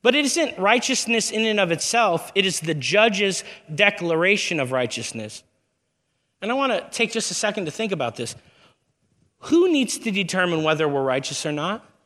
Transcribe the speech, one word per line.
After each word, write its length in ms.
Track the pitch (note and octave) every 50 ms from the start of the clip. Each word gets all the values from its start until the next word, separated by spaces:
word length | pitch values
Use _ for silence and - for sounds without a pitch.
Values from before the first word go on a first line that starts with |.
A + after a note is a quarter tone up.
But 140 | - A#3+ B3
it 80 | D4 D4
isn't 340 | C4 - E4+ D#4+ - - -
righteousness 720 | F#3 G3+ A#3 B3+ - - C4 - - A3 A#3 A3+ - -
in 160 | - A3 A3
and 140 | A3 G#3+ G#3
of 100 | G3 E3+
itself. 640 | E3+ D3+ - - - A#3 A#3 G3 E3+ D#3+ - - -
It 100 | G3 F#3+
is 160 | F#3+ - -
the 140 | D#3 D#3+ D#3+
judge's 720 | D3+ B2+ - D#3 G#3 A3 A3 G3+ F#3+ G#3 G3 F#3 - - - - - _ -
declaration 840 | D#3 D3 G3+ G3+ G3+ - F3 E3+ E3 D#3+ E3+ F#3+ G#3 A#3 - - F3+ D3+
of 140 | C3+ B2
righteousness. 720 | C3 B2+ B2+ A2+ - A#2 A2 - - A#2 G#2+ G#2 - - _ _ _ _ _ _ _ _ _ _ _ _ _ _ _ _ _ _ _ _
And 80 | F#3 G#3
I 40 | B3
want 180 | C4+ C#4 C4
to 120 | A3+ F3+ - -
take 220 | - - A#3 A3
just 180 | - A3+ - -
a 40 | F#3
second 320 | - - G#3 G3 G#3+ F#3
to 40 | D#3
think 220 | - - A3 G#3+
about 240 | F#3+ D#3 C3 A#2 A2+
this. 180 | - A#2 - - - _ _ _ _ _ _ _ _ _ _ _ _ _ _ _ _ _ _ _ _
Who 300 | - - D4 E4+ F4+ F#4+
needs 280 | D#4+ C#4 B3+ - - -
to 120 | - A3+
determine 520 | F#3+ G3+ G3 E3 - F#3 F3+ F3 E3+ D#3+ D#3
whether 240 | D#3 D#3 D3+ D#3+ D3
we're 140 | C#3+ C#3
righteous 420 | C3+ C3+ B2+ C3+ C#3 - C#3+ - -
or 80 | D#3
not? 340 | D3 D3 D3+ F3+ G#3 - - - _ _ _